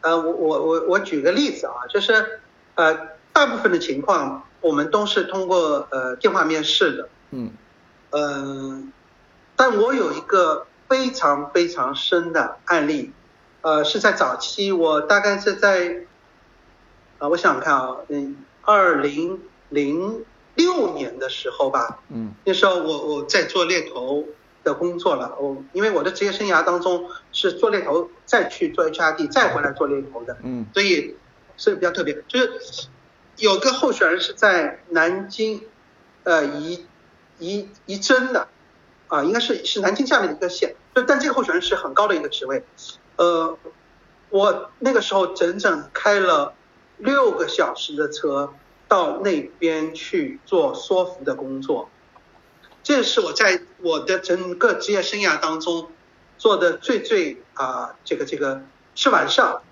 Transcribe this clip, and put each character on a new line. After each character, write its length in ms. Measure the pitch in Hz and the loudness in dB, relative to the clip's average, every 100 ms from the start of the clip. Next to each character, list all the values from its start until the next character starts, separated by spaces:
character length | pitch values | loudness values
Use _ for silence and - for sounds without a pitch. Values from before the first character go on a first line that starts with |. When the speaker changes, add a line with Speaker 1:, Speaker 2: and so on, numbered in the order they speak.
Speaker 1:
呃， 140 | 160 165 | 2 2
我， 160 | 160 | 0
我， 340 | 170 160 147 160 | 0 0 2 2
我， 180 | 165 160 | 0 2
我 100 | 190 | 0
举 200 | 196 156 | 0 2
个 120 | 147 | 2
例 180 | 202 294 | 4 0
子 160 | - - | -2 -8
啊， 80 | - 127 | -8 -4
就 80 | 202 | -2
是， 420 | 196 220 - - _ _ _ - | 4 4 2 -8 _ _ _ 2
呃， 200 | 160 160 - - _ | 2 2 -6 -18 _
大 160 | 311 285 | 2 2
部 100 | 226 | 2
分 140 | 220 | 2
的 80 | 170 | 0
情 200 | - 139 | -2 -4
况 440 | 170 175 135 135 - _ | 2 2 0 -8 -14 _
我 100 | 170 | 0
们 200 | 147 151 | 0 2
都 120 | 208 | 0
是 200 | 208 202 | 2 0
通 240 | - 190 185 | -2 -4 0
过， 400 | 180 160 143 - | 2 2 0 -2
呃， 260 | 135 127 123 | -6 -4 0
电 140 | 214 | 0
话 140 | 185 156 | 2 0
面 180 | 160 | 0
试 320 | 147 - - 90 | 0 0 0 0
的。 140 | - _ _ | -10 _ _
Speaker 2:
嗯。 180 | 131 113 - _ _ _ _ _ | -10 -10 -12 _ _ _ _ _
Speaker 1:
嗯， 840 | 147 147 139 139 135 135 135 135 - _ _ _ _ _ - | -2 -2 -4 -8 -8 -10 -10 -14 -20 _ _ _ _ _ 2
但 200 | 262 214 | 2 4
我 160 | 226 269 | 2 2
有 180 | 170 | 0
一 80 | - | -4
个 460 | - 196 170 - - _ _ | 0 2 4 0 -6 _ _
非 220 | 262 254 | 2 2
常 400 | - 156 143 147 | 0 2 2 0
非 160 | 175 170 | 0 0
常 280 | - 127 143 | 0 -4 -2
深 360 | - 180 170 | 0 0 2
的 260 | 160 117 - - | -2 -2 -6 -2
案 220 | 170 147 | 0 2
例， 240 | 151 - - _ _ _ _ | -2 -4 -14 _ _ _ _
呃， 220 | 160 151 | 0 2
是 160 | 147 220 | 2 2
在 120 | 208 | 2
早 240 | - 139 123 | 2 0 0
期， 360 | - - 196 | -6 -4 -2
我 300 | 185 165 151 | 2 2 2
大 180 | 147 202 | 2 0
概 200 | 202 196 | 2 0
是 160 | 214 196 | -2 2
在， 480 | 202 190 175 175 - _ _ _ _ _ _ _ _ _ _ _ | 2 4 0 -6 -12 _ _ _ _ _ _ _ _ _ _ _
啊， 100 | 143 | -2
我 60 | 170 | 2
想 180 | 170 | 2
想 60 | 131 | 2
看 140 | 156 | 2
啊， 220 | 139 127 127 - | 0 0 -8 -8
嗯， 280 | 147 139 139 - _ | -6 -6 -10 -18 _
二 360 | - 208 180 151 | 4 6 6 4
零 440 | 143 143 170 190 - _ _ | 0 -2 -4 -6 -12 _ _
零 540 | 147 143 156 196 226 226 _ _ - | -2 0 -2 -4 -6 -12 _ _ 0
六 380 | 339 359 208 | 2 2 -2
年 240 | - 127 - | -2 -8 -6
的 120 | - | -8
时 200 | - 127 | -6 -8
候 200 | - 135 | -2 0
吧。 320 | 131 117 - _ | 0 -2 -8 _
Speaker 2:
嗯。 240 | 120 110 104 | -10 -10 -4
Speaker 1:
那 100 | - | -2
时 120 | 180 196 | 4 4
候 100 | 180 | 2
我， 400 | 160 147 147 147 | -2 -4 -4 -6
我 80 | |
在 200 | - 202 | -2 0
做 220 | 160 190 170 | 0 0 0
猎 160 | 180 | 0
头 440 | - 123 127 147 151 - _ _ | -2 -8 -4 -4 -6 -14 _ _
的 100 | 151 | -4
工 260 | 143 175 175 | -2 -4 -2
作 160 | 185 147 | -2 -2
了， 200 | 123 - | -4 -6
我， 180 | 139 135 - | -6 -6 -8
因 80 | 185 | -2
为 80 | 214 | 0
我 140 | 180 | 0
的 80 | 143 | -2
职 140 | - 202 | -2 -4
业 60 | |
生 160 | 190 208 | -2 0
涯 160 | 165 | 2
当 160 | 170 175 | 2 0
中 300 | 180 175 - - _ | 0 -2 -4 -14 _
是 220 | - 190 | -2 -2
做 160 | - 226 | 2 2
猎 120 | 196 | 2
头， 280 | - 156 - - - | 0 -2 -2 -10 0
再 220 | 233 180 | 0 0
去 240 | - 160 | -2 -2
做 160 | - 233 | 0 -2
H 140 | 156 | 2
R 100 | 165 | -2
D， 140 | 156 - | 0 0
再 260 | 262 214 | 2 2
回 80 | 170 | 2
来 100 | 143 | -4
做 160 | 135 143 | -2 -2
猎 140 | 139 135 | -2 -6
头 100 | 117 | -12
的。 140 | 117 120 | -12 -12
Speaker 2:
嗯。 220 | 127 127 107 | -8 -8 -4
Speaker 1:
所 100 | - | 0
以 320 | 202 165 - - _ _ _ - | 2 2 0 -12 _ _ _ -2
是 180 | - 190 | 0 0
比 60 | |
较 100 | 180 | -2
特 120 | - | -2
别， 180 | 147 147 - | -4 -6 -4
就 120 | 247 | 0
是 100 | 254 - - - - - _ _ _ - | 0 -2 -14 -16 -16 -20 _ _ _ -2
有 200 | 214 196 | 2 2
个 140 | 262 | 2
候 200 | 262 285 | 0 0
选 180 | 214 320 | 2 2
人 100 | 359 | 2
是 140 | - | -2
在 460 | - 208 175 147 - - | 2 2 4 0 -6 -4
南 380 | 165 165 190 196 | 0 2 0 -6
京， 320 | - 220 214 - _ _ _ _ _ | -4 -4 -4 -12 _ _ _ _ _
呃， 220 | - 165 143 | 0 2 2
仪-， 400 | 147 160 175 - _ _ _ _ _ | -4 -8 -10 -12 _ _ _ _ _
仪-， 300 | 170 202 196 - - | -6 -6 -8 -16 -12
仪 120 | 196 | -8
征 360 | - 254 254 | 2 2 4
的， 140 | 254 - _ _ _ _ _ _ | -2 -4 _ _ _ _ _ _
啊， 160 | 151 | -2
应 80 | 147 | 2
该 80 | 226 | 0
是， 240 | - - - | 0 -2 -2
是 140 | 214 | -2
南 160 | 190 214 | 0 0
京 100 | 262 | 2
下 140 | 277 | 2
面 100 | 190 | 2
的 60 | - | -2
一 40 | |
个 100 | 175 | -6
县， 260 | - - - _ - | -2 -4 -4 _ 0
就， 60 | |
但 160 | 254 269 | 2 2
这 80 | 285 | 2
个 60 | |
候 100 | 262 | 0
选 100 | 226 | 0
人 80 | 170 | -2
是 140 | 180 202 | 0 -4
很 180 | - | 0
高 140 | 135 208 | 0 2
的 80 | 175 | 0
一 40 | |
个 100 | 147 | -2
职 160 | - 131 | -8 -6
位。 180 | 135 - - - - _ - | -6 -6 -20 -20 -20 _ 2
呃， 420 | 175 170 160 160 - - _ _ _ _ _ | 2 2 -2 -6 -16 -20 _ _ _ _ _
我 420 | 196 202 - - _ | 2 2 2 -6 _
那 120 | 262 | 0
个 100 | 240 | 2
时 120 | - | 2
候 140 | 196 180 | 0 0
整 320 | - 170 196 | 0 -2 0
整 300 | 175 156 143 | 0 -2 -6
开 260 | - 208 208 | -2 2 2
了 340 | 185 156 143 - _ _ _ _ | 4 2 0 -8 _ _ _ _
六 340 | 208 285 247 | 0 4 2
个 160 | 175 165 | 2 -2
小 280 | - 156 - | 0 -2 -2
时 200 | - 147 | -8 -4
的 140 | 147 | -4
车 440 | - 151 139 143 - _ _ _ | -2 -2 -2 -4 -10 _ _ _
到 320 | 196 156 160 | 2 2 -2
那 220 | 196 160 - - | -2 -2 -4 -4
边 340 | 165 156 156 | -2 0 -4
去 460 | - - 185 139 - - | -8 -6 -4 -4 -8 0
做 280 | 185 143 | 2 2
说 320 | - - 185 180 | -2 0 0 0
服 180 | - | -4
的 120 | - 165 | -6 -6
工 260 | 135 135 | -6 -8
作， 280 | - - - _ _ _ _ _ _ _ _ _ | -4 -4 -4 _ _ _ _ _ _ _ _ _
这 220 | - 285 | 0 2
是 180 | 226 - | 4 0
我 120 | 185 | 0
在 280 | 226 214 180 - _ | 2 2 2 -4 _
我 180 | 175 156 | -2 -2
的 180 | - 185 | 0 -2
整 400 | - 180 180 180 | 0 -2 -2 0
个 160 | 240 | 0
职 180 | 185 - | 0 -2
业 100 | 202 | -2
生 180 | 175 208 | -2 -2
涯 200 | 196 170 | 0 0
当 200 | 165 160 | -2 -4
中 300 | 160 170 160 - _ _ _ _ | -4 -6 -8 -20 _ _ _ _
做 180 | 220 190 | 2 4
的 160 | 175 | 2
最， 280 | 175 - 233 | 0 -2 -2
最， 360 | - 214 156 127 - | 2 0 0 -6 -18
啊， 420 | - 131 127 123 - | -6 -6 -4 -8 -12
这 120 | - 160 | -8 -6
个， 100 | 139 | -4
这 100 | 143 | -4
个， 260 | 139 135 - _ _ - | -4 -4 -10 _ _ -2
是 160 | 277 | 2
晚 180 | 214 - | 4 2
上 320 | - 226 - _ | 2 2 0 _